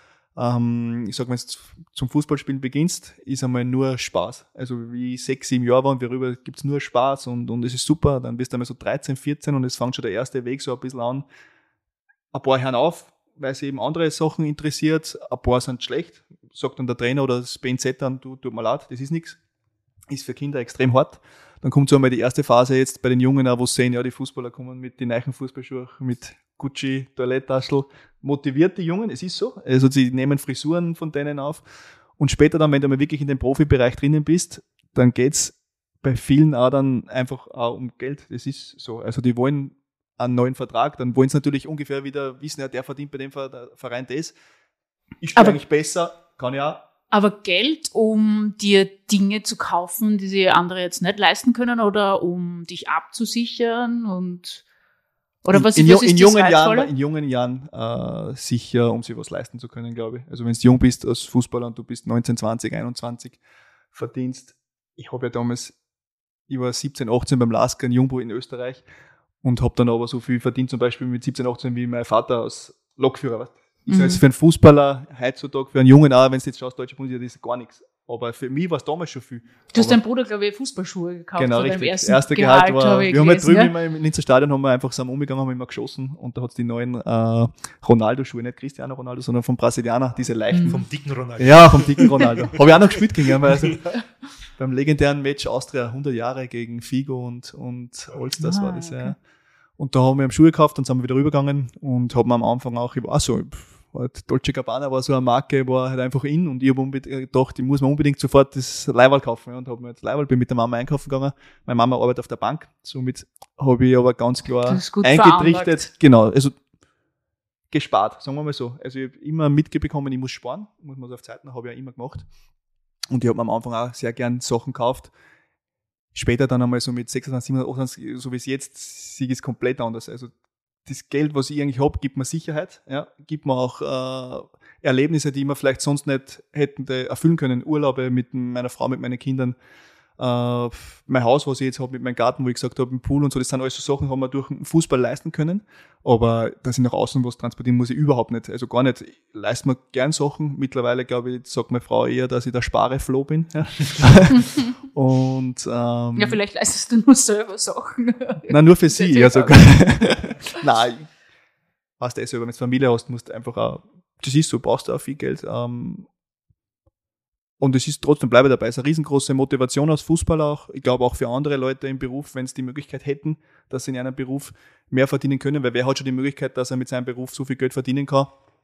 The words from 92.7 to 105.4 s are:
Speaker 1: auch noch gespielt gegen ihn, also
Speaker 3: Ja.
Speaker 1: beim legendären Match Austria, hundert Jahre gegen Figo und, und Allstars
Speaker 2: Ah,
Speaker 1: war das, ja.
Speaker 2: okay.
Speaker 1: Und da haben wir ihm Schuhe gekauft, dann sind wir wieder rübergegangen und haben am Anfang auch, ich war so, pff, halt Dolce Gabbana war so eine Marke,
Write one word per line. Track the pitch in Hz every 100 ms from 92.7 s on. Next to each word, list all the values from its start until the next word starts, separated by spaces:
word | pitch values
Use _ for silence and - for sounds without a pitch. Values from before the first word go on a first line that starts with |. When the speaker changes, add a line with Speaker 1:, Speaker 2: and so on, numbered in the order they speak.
Speaker 1:
auch | 165
noch | 202
gespielt | - 214
gegen | - 135
ihn, | 135
also | 139 131 165
Speaker 3:
Ja. | 160 175 233 - _ 277 - - -
Speaker 1:
beim | 135
legendären | 127 143 143 143 143
Match | 139 139 -
Austria, | 127 - 135 117
hundert | 131 143
Jahre | 117 120 131 127
gegen | 117 117 120
Figo | - 127 139 127 123
und, | 120 -
und | - 123 123 120 - - -
Allstars | 127 - 160 196
Speaker 2:
Ah, |
Speaker 1:
war | 196
das, | 170 -
ja. | 127 127
Speaker 2:
okay. | - _ _ _ _ _ -
Speaker 1:
Und | 139
da | 131
haben | 131 139
wir |
ihm | 131
Schuhe | - 160
gekauft, | 156 151 -
dann |
sind | 131 127
wir |
wieder | 123 131
rübergegangen | 147 143 143 143 123 -
und | 139 123 123 123
haben | 120
am | 120
Anfang | 117 127 127 120
auch, | 120 131
ich |
war | 117 143
so, | - -
pff, | - - - _ _
halt | - 127 - -
Dolce | 131 -
Gabbana | 135 123 127 139
war | 131
so | 127
eine | 131
Marke, | 127 123